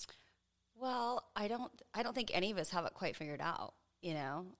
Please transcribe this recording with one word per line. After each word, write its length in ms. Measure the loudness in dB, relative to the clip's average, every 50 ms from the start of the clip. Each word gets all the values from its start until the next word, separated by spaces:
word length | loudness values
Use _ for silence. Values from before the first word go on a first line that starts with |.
| -12 -12 -14 -18 -20 -20 _ _ _ _ _ _ _ _ _
Well, 480 | -4 -2 0 2 2 2 2 2 0 -2 -2 -2
I 120 | -2 0
don't, 240 | 0 0 0 -2 -4 -8 -14 -18 -4 -2
I 100 | -2 0
don't 120 | 0 0
think 160 | 0 0 2 4
any 180 | 4 4 4
of 60 | 2
us 120 | 0 0 2
have 160 | 2 2 0
it 80 | 0 0
quite 220 | 0 -2 -2 -2
figured 260 | -2 -4 -6 -4 -2
out, 320 | 0 -2 -2 -2 -4 -8 -10 _ _ _ _ _
you 120 | -4 -2 -2
know? 320 | -2 -2 -2 -2 -4 -6 -8 -10